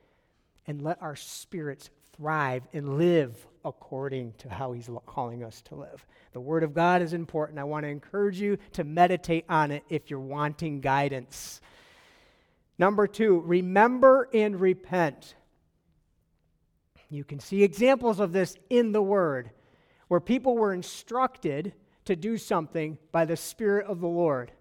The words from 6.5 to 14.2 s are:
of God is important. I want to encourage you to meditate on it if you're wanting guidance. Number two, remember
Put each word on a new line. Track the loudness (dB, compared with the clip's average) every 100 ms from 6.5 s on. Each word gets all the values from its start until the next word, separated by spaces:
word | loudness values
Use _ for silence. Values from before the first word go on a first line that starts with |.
| -2
of | 0
God | 2 2 4
is | 0
important. | -4 -6 -6 -6 -6
I |
want | -6 -6
to | -6
encourage | -10 -8 -2 -2 0
you | -2 -2 -6
to | -8
meditate | -4 4 4 4 0 -2 0
on | 0 0
it | -2 -6
if | -8 -6
you're | -12
wanting | -8 -4 -4 -4 -6 -4
guidance. | 0 2 0 -4 -12 -16 -16 -18 -20 -20 -20 _ _ _ _ _ _ _ _ 0
Number | 2 2 0
two, | 2 4 4
remember | 4 0 2 4 4 8 8 8